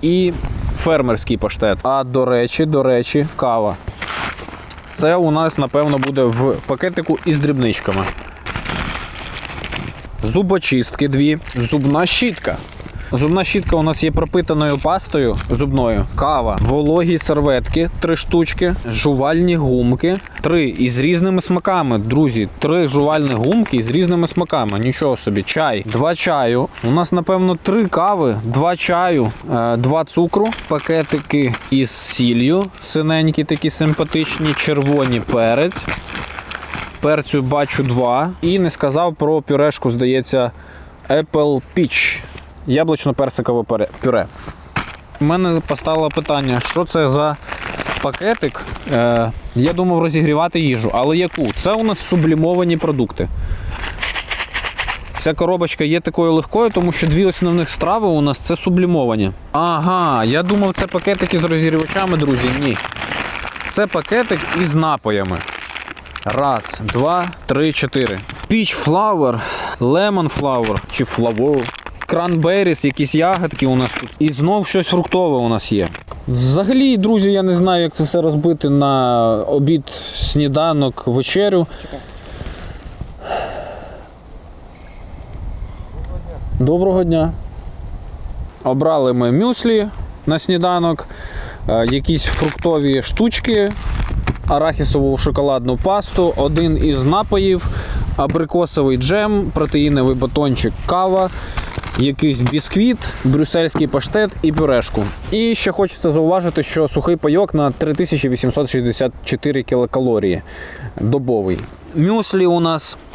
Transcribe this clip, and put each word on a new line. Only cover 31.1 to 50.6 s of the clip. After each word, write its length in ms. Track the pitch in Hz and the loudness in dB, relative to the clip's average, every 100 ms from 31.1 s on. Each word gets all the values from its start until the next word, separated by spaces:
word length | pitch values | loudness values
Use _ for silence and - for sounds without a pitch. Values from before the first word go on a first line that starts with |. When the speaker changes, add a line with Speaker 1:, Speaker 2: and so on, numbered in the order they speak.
| 151 151 147 135 117 - | -2 0 0 0 -2 0
Speaker 1:
із 200 | 135 123 | 2 4
сіллю, 720 | - - - 123 117 127 175 196 - | 2 2 2 2 2 2 2 0 -4
синенькі 600 | - 156 156 160 160 156 | -2 0 0 2 2 0
такі 260 | 151 156 160 | 0 0 0
симпатичні, 840 | - 156 151 156 160 156 - 156 | 0 0 0 0 -2 -2 -2 -2
червоні 680 | 143 - 143 139 147 131 120 | 0 0 0 2 2 2 0
перець, 640 | 110 123 113 120 165 - - - - - - - - - - - - - | 0 2 2 2 2 -2 -4 -6 -6 -8 -8 -10 -10 -10 -8 -10 -10 -4
перцю 420 | 143 151 143 147 | 0 0 0 -2
бачу 420 | 131 147 143 - | 0 0 0 -2
два, 460 | 139 123 123 123 160 185 | 0 2 2 2 0 -2
і 180 | 165 190 | 0 2
не 100 | 175 | 0
сказав 460 | - 143 139 175 160 | 0 0 2 0 0
про 260 | 151 156 | 0 0
пюрешку, 480 | 135 143 147 143 131 | 2 2 2 2 -2
здається, 640 | 120 127 131 127 135 120 - - - - - - | 0 2 2 2 0 0 -4 -20 -20 -20 -20 0
Apple 520 | 139 156 156 147 139 - - | 0 2 0 2 2 -2 0
Peach, 400 | 156 - - - - - - - - | 0 2 0 -2 -10 -16 -18 -16 -2
яблучно-персикове 960 | 135 160 156 - 127 135 - 120 120 | 0 2 0 0 0 -2 -2 0 0
пюре, 240 | 110 113 107 - | 0 -2 -2 -2
пюре. 220 | 131 120 90 - - - - - - - - - | 0 0 0 -8 -16 -16 -8 -8 -6 -12 -18 -2
У 40 | 147 | 0
мене 360 | 175 185 165 - | 2 2 0 -2
постало 420 | 143 - 160 156 | -4 0 0 0
питання, 500 | - 147 143 139 123 | -2 -2 0 0 0
що 260 | - - 175 | 0 -2 0
це 220 | 165 147 | 2 2
за 300 | 135 151 147 - - - - - - | 2 0 -2 -8 -10 -8 -6 -4 -4
пакетик. 600 | 139 131 190 233 147 - - - - | -4 -2 -2 0 -2 -4 -10 -12 -4
Е, 380 | 131 120 120 113 110 - - | 0 2 2 0 -4 -6 0
я 180 | 139 | 0
думав 260 | 170 180 170 | 2 2 2
розігрівати 600 | 165 156 147 151 170 170 | 2 2 2 2 0 0